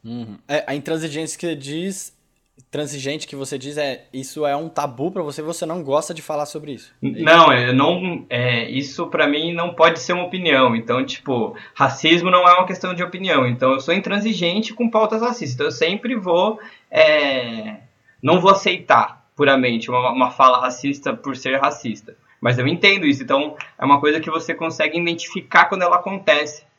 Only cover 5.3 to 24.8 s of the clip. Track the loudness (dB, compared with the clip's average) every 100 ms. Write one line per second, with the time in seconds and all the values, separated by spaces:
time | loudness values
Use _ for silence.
5.3 | -6 -8 -8 -6 -6 0 0 0 -12 -8
6.3 | -6 -6 -8 -12 -14 -14 _ -6 -2 6
7.3 | 8 8 6 2 2 2 0 -4 -6 -6
8.3 | -2 0 -2 -4 -6 -6 -8 -6 0 0
9.3 | 0 -4 -4 -4 4 4 4 -4 -4 -4
10.3 | -4 2 4 4 2 -2 -2 -2 -8 -4
11.3 | -2 -2 -6 -18 0 0 2 2 2 4
12.3 | 4 6 6 4 -2 -6 -6 -6 -6 0
13.3 | 2 2 2 0 0 0 -2 0 -2 -2
14.3 | 0 0 0 -4 -4 0 2 2 0 -2
15.3 | -4 -8 -4 -4 0 -2 -2 -4 -4 0
16.3 | 2 2 -2 -12 -20 _ 4 4 4 2
17.3 | -2 -4 -8 -10 -14 _ _ _ _ 2
18.3 | 4 6 4 2 -4 2 4 4 -4 _
19.3 | 0 4 4 2 -2 -2 0 0 0 -2
20.3 | 6 6 6 0 -4 -6 -4 -6 -6 -8
21.3 | -8 -4 0 -2 -2 -10 -10 -14 -20 _
22.3 | _ 0 0 0 2 2 2 2 0 0
23.3 | 0 0 -8 -18 _ 2 4 4 0 -2
24.3 | -6 -6 -6 -6 -2